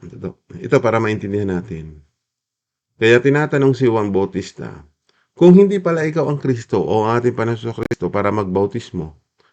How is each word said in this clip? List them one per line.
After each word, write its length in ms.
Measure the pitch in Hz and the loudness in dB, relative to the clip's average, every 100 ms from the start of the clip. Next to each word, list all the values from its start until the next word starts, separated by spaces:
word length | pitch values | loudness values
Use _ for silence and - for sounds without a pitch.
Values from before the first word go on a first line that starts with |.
ito, 400 | 85 117 95 - _ - | -16 -12 -14 -14 _ -14
ito 180 | - 139 | 0 0
para 160 | 113 110 | 2 0
maintindihan 560 | 110 107 101 101 101 90 | -2 -4 -4 -4 -4 -6
natin. 480 | 85 80 78 78 71 _ _ _ _ _ _ _ _ _ | -6 -12 -14 -20 _ _ _ _ _ _ _ _ _ _
Kaya 240 | 113 120 | 4 4
tinatanong 560 | 139 143 151 147 135 123 | 4 2 0 2 2 2
si 80 | 127 | 2
Juan 240 | 113 104 | 0 0
Bautista, 720 | 95 98 95 92 - 60 - 73 _ _ _ _ | -2 -2 -6 -10 -12 -14 -14 -20 _ _ _ _
"Kung 240 | - 170 185 | 4 8 8
hindi 240 | 202 196 | 6 2
pala 240 | 180 165 | -2 -2
ikaw 240 | 156 160 143 | -2 -2 -2
ang 160 | 143 | -2
Kristo 400 | 135 120 - 101 | -2 -4 -2 -2
o 240 | 76 104 110 | 0 0 2
ang 160 | 117 | 0
ating 80 | 123 | 0
Panginoon 480 | 120 113 117 113 110 110 | -2 -4 -4 -6 -8 -6
Kristo 240 | - 90 | -4 -4
para 160 | 98 101 | -2 -2
magbautismo, 880 | 104 98 92 101 117 - 92 78 - _ _ _ | -2 -2 0 -2 -4 -10 -10 -10 -12 _ _ _